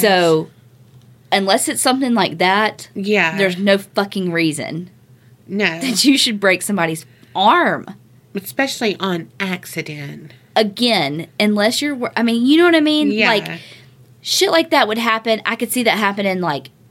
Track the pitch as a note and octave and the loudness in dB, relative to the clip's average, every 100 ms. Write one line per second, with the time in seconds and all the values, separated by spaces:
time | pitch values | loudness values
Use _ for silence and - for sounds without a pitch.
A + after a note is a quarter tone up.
0 | G#3+ F#3 E3+ D#3+ E3 _ _ _ - - | 2 4 4 2 -2 _ _ _ -20 -20
1 | - - _ G3 F#3+ A#3 D#4 B3+ B3+ C4 | -20 -20 _ -2 2 0 0 -2 0 0
2 | C4 A3+ F3+ E3 F#3 G3+ G#3+ - - G3+ | 0 2 0 2 2 2 0 -4 -12 -8
3 | G3 G#3 E3 F#3+ F#3+ F3+ G3+ G3 - - | 0 2 2 0 -2 0 2 0 0 -4
4 | G3 G3 F3+ E3+ D#3+ D3+ - D#3+ F3+ - | -4 -4 -2 0 0 -2 -8 -10 -12 -20
5 | _ - _ _ - G3+ F#3 E3 C4 G3 | _ -20 _ _ -10 -2 -2 -2 -4 2
6 | C4 C4+ B3+ G#3 G3 F3+ - G3 E3 D#3+ | 2 2 0 0 0 0 -2 -2 -2 -4
7 | - _ _ - G#3 F4 C4 D3+ - - | -10 _ _ 2 4 4 2 -2 -8 -18
8 | - - _ G3+ - - C4+ - A3+ F3 | -20 -20 _ -12 -8 -4 -4 -2 -4 -2
9 | G3 F3 - - F#3+ F3+ - E3 D3+ D3 | -4 -4 -8 -10 -8 -8 -8 -10 -10 -12
10 | C#3+ D3 D3+ - _ G#3+ G#3+ G#3 A#3+ G3+ | -14 -16 -20 -20 _ 0 0 0 0 0
11 | C#3+ D3+ - - G#3 G#3 G#3+ A#3+ D4 C4 | -2 -6 -10 -2 0 2 0 0 -4 -4
12 | A#3+ - A#3 A#3 B3 D#4 F4 E4 D4+ D4+ | -6 -2 0 0 4 4 6 4 4 2
13 | D4 G#3+ D4 G#3+ E3 E3 - - - _ | 0 2 2 0 -2 -12 -16 -20 -20 _
14 | - _ - - - E4 E4 D4 G#3+ A3 | -20 _ -6 -2 2 0 2 0 2 0
15 | A3+ A3 A3+ A3 - A3+ A3+ B3+ G#3+ F#3 | -2 -2 0 -2 -2 -4 -4 0 0 0
16 | G3+ G3+ G3 F#3 E3+ C#3 - _ _ | 0 -2 -2 -2 -4 -4 -8 _ _